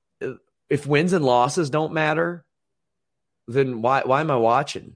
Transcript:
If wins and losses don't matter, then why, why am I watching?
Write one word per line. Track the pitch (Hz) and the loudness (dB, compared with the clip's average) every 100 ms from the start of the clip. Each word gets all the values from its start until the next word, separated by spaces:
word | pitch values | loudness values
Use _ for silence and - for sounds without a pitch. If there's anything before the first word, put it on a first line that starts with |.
| _ _ - 123 _ _ _ | _ _ -10 -10 _ _ _
If | 143 139 | -4 0
wins | 147 175 | 0 2
and | 185 | 0
losses | 139 123 127 160 151 | 4 4 4 0 -2
don't | 151 156 | -2 -2
matter, | 160 156 156 170 175 - _ _ _ _ _ _ _ _ _ - | -2 -2 0 -2 -6 -16 _ _ _ _ _ _ _ _ _ -6
then | 123 135 120 | -2 -2 -2
why, | 117 135 127 | 0 0 2
why | 131 | 0
am | 160 | 2
I | 131 | 2
watching? | 113 123 143 - - | 2 2 0 -8 -16